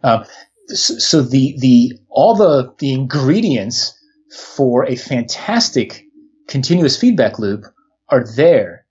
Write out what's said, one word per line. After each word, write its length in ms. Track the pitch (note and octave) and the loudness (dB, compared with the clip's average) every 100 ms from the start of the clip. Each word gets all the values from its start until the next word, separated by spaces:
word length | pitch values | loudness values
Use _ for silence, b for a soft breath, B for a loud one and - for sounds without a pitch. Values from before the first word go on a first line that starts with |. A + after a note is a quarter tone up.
Uh, 220 | C3 A2+ B B B _ - | 2 0 B B B _ -12
so, 300 | - - - | -6 -6 -4
so 240 | - D#3+ | 0 0
the, 360 | B2 C3+ C3 C3+ | 2 0 0 0
the, 400 | C3 A#2+ B2 - _ | 4 4 4 -4 _
all 260 | - F#3 | 2 2
the, 380 | G3+ F#3 C#3+ B2 _ | 4 4 2 -2 _
the 140 | C#3+ | -4
ingredients 1000 | C3 C3 D3+ C3 F#3+ G#3+ B2 G2+ B2 - _ _ _ _ - - | -4 -4 -2 0 2 0 -2 -4 -6 -8 _ _ _ _ -20 -16
for 300 | - C3+ A#2+ | -2 0 2
a 100 | D3+ | -2
fantastic 1080 | B2 - C3 A#2 - - A#3 - B2+ G#2 - _ - _ _ - | -6 -6 -6 -6 -10 -2 -2 0 -2 -4 -12 _ -20 _ _ -8
continuous 500 | C#3 C3 F3 D3 - | -6 -2 0 0 2
feedback 420 | B3 F#3+ A2 - | 0 2 -2 -2
loop 260 | G#2 G#2 - _ _ _ _ | -6 -6 -10 _ _ _ _
are 160 | C3 A2+ | -2 -2
there. 500 | A2+ E3 C#3 F2+ - _ | 0 2 2 0 -12 _